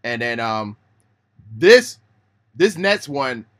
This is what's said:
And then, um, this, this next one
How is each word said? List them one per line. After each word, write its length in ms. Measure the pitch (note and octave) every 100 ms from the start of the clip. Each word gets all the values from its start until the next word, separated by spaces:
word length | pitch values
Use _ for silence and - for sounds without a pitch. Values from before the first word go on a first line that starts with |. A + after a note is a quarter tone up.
And 180 | A#2 A#2
then, 180 | A#2+ A#2
um, 360 | A2+ A2 G#2 G#2+ _ _ _ _ _ _ G#2 A2
this, 440 | F3+ B3 - - _ _ _ _ _ A#2
this 220 | G3+ E3
next 320 | G3 G3+ D3
one 360 | C#3 C3 A#2 G#2+ _